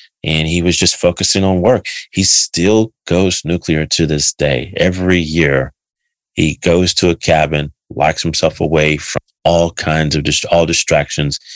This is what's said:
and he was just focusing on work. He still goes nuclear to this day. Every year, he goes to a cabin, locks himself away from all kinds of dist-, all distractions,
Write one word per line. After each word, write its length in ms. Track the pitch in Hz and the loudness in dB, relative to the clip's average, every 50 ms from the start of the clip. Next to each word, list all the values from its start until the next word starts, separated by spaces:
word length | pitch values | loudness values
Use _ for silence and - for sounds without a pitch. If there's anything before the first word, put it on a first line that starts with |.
| - _ _ _ - | -20 _ _ _ -4
and 240 | 80 78 80 78 | -2 -2 0 0
he 140 | 80 82 87 | 0 0 0
was 160 | 85 90 85 | 2 0 0
just 180 | - 95 87 - | 2 0 -2 -2
focusing 480 | - - 87 87 - 95 - - 98 95 | 0 0 0 0 0 -2 -2 0 0 2
on 180 | 95 92 92 | 2 2 2
work. 240 | 87 113 127 101 - - - - - _ | 2 2 2 2 -2 -6 -12 -14 -14 _
He 120 | - 92 95 | -4 -2 0
still 680 | - - - - - - 85 87 98 107 110 110 113 _ _ - | 2 2 0 0 -2 -2 0 2 2 4 2 2 0 _ _ -4
goes 380 | - 85 87 98 95 90 - - | -2 0 2 2 2 0 -2 -4
nuclear 400 | 80 85 85 - - 80 78 78 | -4 -4 -4 -2 -2 -2 -2 -2
to 220 | 76 - - 82 | -2 -2 -2 0
this 260 | 76 78 73 73 - - | 0 0 -2 -2 -4 -2
day. 400 | - 76 73 67 60 67 92 98 | -2 -2 -2 -2 -2 -4 -6 -4
Every 420 | - 82 92 90 92 92 92 92 90 | 0 0 0 0 0 0 2 2 2
year, 540 | 82 76 78 85 80 71 69 67 67 71 _ _ _ _ _ _ _ _ _ _ _ _ - | 0 0 0 0 2 2 2 0 -2 -4 _ _ _ _ _ _ _ _ _ _ _ _ -4
he 240 | - 85 78 73 | -2 0 -2 -2
goes 360 | - - 90 85 90 90 87 - | -2 0 2 2 4 2 2 0
to 140 | - 92 87 | 0 2 0
a 60 | 82 | 0
cabin, 560 | - - - 80 78 78 76 78 73 73 73 - _ _ - | 0 0 0 2 2 2 0 -2 -4 -6 -6 -10 _ _ -12
locks 340 | - - 73 76 76 - - | -4 -2 0 0 0 -2 -4
himself 360 | 85 78 - - 78 78 - | -4 -2 0 -2 -2 -2 -2
away 380 | 82 76 80 78 76 78 76 | -4 0 2 2 2 2 0
from 240 | 73 - - - - _ _ _ _ - | -2 -4 -6 -8 -8 _ _ _ _ 0
all 280 | - 87 85 85 82 | 2 2 2 2 0
kinds 440 | - - - 85 78 80 78 76 76 | -2 -6 -4 -2 0 0 0 0 0
of 80 | 78 73 | -2 -2
dist-, 220 | 78 73 - - | -2 -2 -2 -2
all 200 | - 85 85 82 | 2 2 2 2
distractions, 720 | 80 80 - - - 80 76 76 - - - 76 71 69 - - - - | 2 0 -2 0 2 0 0 0 -2 -4 -4 -4 -4 -4 -6 -12 -16 -20